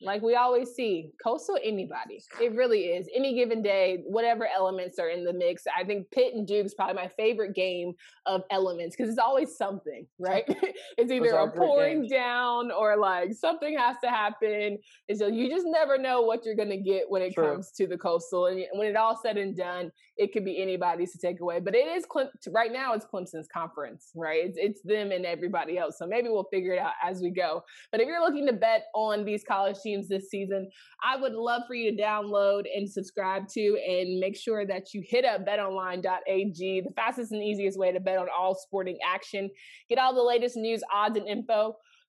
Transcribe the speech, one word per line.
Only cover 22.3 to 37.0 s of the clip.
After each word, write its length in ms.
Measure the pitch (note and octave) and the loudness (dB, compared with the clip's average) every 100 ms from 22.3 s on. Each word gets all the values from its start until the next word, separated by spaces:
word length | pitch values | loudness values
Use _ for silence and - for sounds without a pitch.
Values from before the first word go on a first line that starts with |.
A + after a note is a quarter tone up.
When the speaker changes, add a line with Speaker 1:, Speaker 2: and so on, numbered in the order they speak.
| - - | -6 -2
Speaker 1:
right 200 | A3 A#3 | 0 0
now 200 | B3+ C4+ | -2 -2
it's 120 | A3 - | -2 -4
Clemson's 420 | G3 F3+ E3 D#3 | -10 -8 -12 -10
conference, 580 | E3+ E3 - C3 A2 - E3 | -8 -8 -8 -10 -12 -16 -8
right? 280 | D#3+ D#3+ | -2 0
It's, 140 | F3+ E3 | 0 -2
it's 240 | G3+ G#3 | -2 -2
them 300 | F3 G#3+ G3+ | -2 0 0
and 120 | F#3 | -2
everybody 540 | F3+ E3 F3 F3 D3+ F3+ | -2 -4 -4 -4 -2 -2
else. 200 | D#3 - | -4 -6
So 80 | F3 | -4
maybe 220 | A3+ A#3+ | -2 0
we'll 200 | G#3+ G3 | -2 0
figure 220 | G3 F3+ | -2 0
it 60 | F3+ | -2
out 140 | E3+ - | -2 -4
as 180 | E3+ F#3 | -4 -4
we 80 | F3 | -4
go. 320 | F3+ E3+ E3 - - - | -2 -2 -4 -8 -20 -4
But 80 | A3 | 0
if 80 | B3+ | 0
you're 120 | E4+ | 2
looking 260 | E4+ C#4+ C#4 | 2 2 0
to 60 | |
bet 340 | G#3+ A3+ A3 A3 | 2 4 2 0
on 300 | G#3+ A3 G#3 | -2 0 0
these 200 | G#3 G#3 - | -2 -4 -2
college 300 | G3 G3 G3 | 0 0 -2
teams 260 | A3 G3+ F#3+ | -6 -6 -2
this 200 | F#3+ G3 | -4 -4
season, 400 | G3+ G3 G3 F#3+ - - - | -6 -4 -4 -6 -16 -20 -4
I 120 | A3+ C4 | -2 0
would 180 | C4 | -2
love 280 | A3 A#3 A#3+ A#3+ | -2 -2 -2 -4
for 60 | |
you 220 | A#3+ A3+ G#3+ | -4 -2 0
to 60 | |
download 600 | G#3+ G#3+ G#3 G3+ G3+ G3+ G3 | 0 0 0 2 4 2 -2
and 160 | G3+ G3+ | -4 -4
subscribe 540 | G3 F#3+ - F#3+ F#3+ G3+ | -6 -8 -4 -4 -4 -4
to 240 | A#3 G#3 G#3 - | 0 2 2 0
and 300 | F3+ F3+ F#3 | 0 0 -2
make 180 | F#3+ G3+ | -2 -4
sure 300 | - G#3+ G3+ | -4 -2 -2
that 260 | F#3 F#3+ | -4 -6
you 100 | G3+ D#3 | -10 0
hit 180 | A#3+ | 2
up 220 | B3+ G3+ F#3+ | 2 0 -2
bet 140 | G#3 | -2
online 400 | G3 F#3+ F#3 F3+ | -2 -2 -4 -2
dot 180 | F#3 F#3 - | 0 0 2
A 240 | F#3+ G3+ | 2 0
G, 320 | E3 F#3 F#3+ | -2 -2 -2
the 80 | F#3 | -2
fastest 340 | G#3 | 0